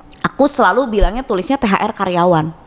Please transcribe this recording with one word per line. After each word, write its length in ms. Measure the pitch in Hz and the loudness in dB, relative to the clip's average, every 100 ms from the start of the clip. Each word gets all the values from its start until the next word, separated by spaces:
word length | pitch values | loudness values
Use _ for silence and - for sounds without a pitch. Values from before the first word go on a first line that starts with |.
| - - - | -20 -12 -6
aku 240 | - 285 | 0 0
selalu 400 | - 196 214 269 | 2 2 2 0
bilangnya 320 | 208 180 226 | 2 0 0
tulisnya 400 | 262 190 185 269 | -4 -4 -2 -2
T 80 | 214 | -2
H 80 | 196 | -2
R 160 | 208 | -4
karyawan. 560 | - 190 175 180 165 160 - | -4 -4 0 2 2 -2 -8